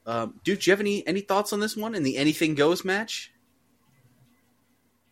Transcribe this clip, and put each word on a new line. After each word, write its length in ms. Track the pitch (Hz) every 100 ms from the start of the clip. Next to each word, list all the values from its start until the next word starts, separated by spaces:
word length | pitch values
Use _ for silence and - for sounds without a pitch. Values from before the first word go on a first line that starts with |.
| 113
um, 340 | 117 113 -
dude, 160 | - 196
do 100 | 170
you 20 |
have 80 | 196
any, 260 | 208 202 -
any 140 | 190
thoughts 320 | 196 196 202
on 80 | 208
this 160 | 214 214
one 180 | 220
in 80 | 214
the 140 | 135 120
Anything 380 | 147 156 160
Goes 300 | 147 147 180
match? 480 | 190 196 220 - - _ _ _ _ _ _ _ _ _ _ _ _ _ _ _ _ _ _